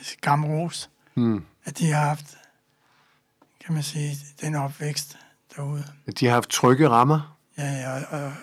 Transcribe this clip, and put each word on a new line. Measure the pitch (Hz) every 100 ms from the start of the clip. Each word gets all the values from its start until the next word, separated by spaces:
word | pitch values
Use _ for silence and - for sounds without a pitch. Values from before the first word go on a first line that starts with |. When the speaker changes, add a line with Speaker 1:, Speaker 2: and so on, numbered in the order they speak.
Speaker 1:
skamros, | - - - 143 151 156 170 - - _ _
Speaker 2:
Hmm. | - 117 104 - _
Speaker 1:
at | - 143
de | 165
har | 151 147
haft, | 151 - - _ _ _ _ _ _ _ _ _ _ _ _ -
kan |
man | 160
sige, | 139 151 147 143 - -
den | 151
opvækst | 151 139 - 147 143 - - - _ _ -
derude. | 143 147 143 - -
Speaker 2:
At | -
de | 123
har |
haft | 123 -
trygge | - 123 131 151
rammer? | 117 127 156 147 - _ -
Speaker 1:
Ja, | 143
ja, | 139 131 131
og, | 131 151
og | 143 147